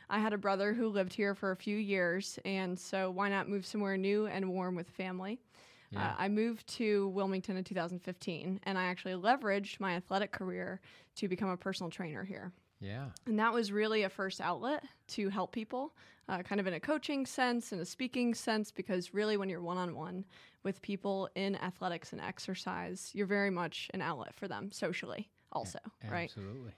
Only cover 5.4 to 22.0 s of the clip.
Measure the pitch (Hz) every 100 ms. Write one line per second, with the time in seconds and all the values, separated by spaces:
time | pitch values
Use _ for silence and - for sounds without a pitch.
5.4 | - - - - - - - - 196 208
6.4 | 233 226 - - 214 208 196 190 196 185
7.4 | 185 185 185 180 170 180 190 180 - 165
8.4 | 185 190 - 190 185 180 190 185 202 269
9.4 | 220 196 196 - 190 175 - 196 202 -
10.4 | 185 180 180 185 - - - - 196 180
11.4 | 196 180 190 190 175 - 170 127 190 170
12.4 | 180 - _ _ 95 113 139 - - 214
13.4 | 226 240 208 202 214 220 190 - 190 -
14.4 | 170 156 254 294 - - - - 196 202
15.4 | 175 233 220 254 294 - - - - 185
16.4 | 180 202 190 165 - 302 - 277 262 -
17.4 | 247 240 - 190 175 - 254 247 240 226
18.4 | - 220 208 - 185 180 175 196 214 208
19.4 | 190 175 170 180 180 143 160 180 190 -
20.4 | - _ 196 190 - 196 202 190 185 -
21.4 | 196 196 180 - 185 170